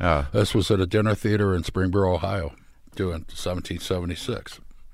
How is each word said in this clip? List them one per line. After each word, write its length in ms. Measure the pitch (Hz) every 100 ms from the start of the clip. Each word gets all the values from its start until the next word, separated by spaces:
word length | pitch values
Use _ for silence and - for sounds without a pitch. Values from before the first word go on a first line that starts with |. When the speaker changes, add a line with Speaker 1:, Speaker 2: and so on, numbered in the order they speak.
Speaker 1:
Oh. 260 | 87 76 71
Speaker 2:
This 220 | 110 104
was 160 | 113 90
at 100 | 101
a 60 | 90
dinner 280 | 107 107
theater 400 | 101 107 104 101
in 80 | 90
Springboro, 500 | 80 - 92 98 95
Ohio, 400 | 87 92 98 73 - - - - -
doing 300 | 95 82 -
seventeen 500 | - 92 90 82 87
seventy-six. 800 | - 92 87 87 - 117 - - - - -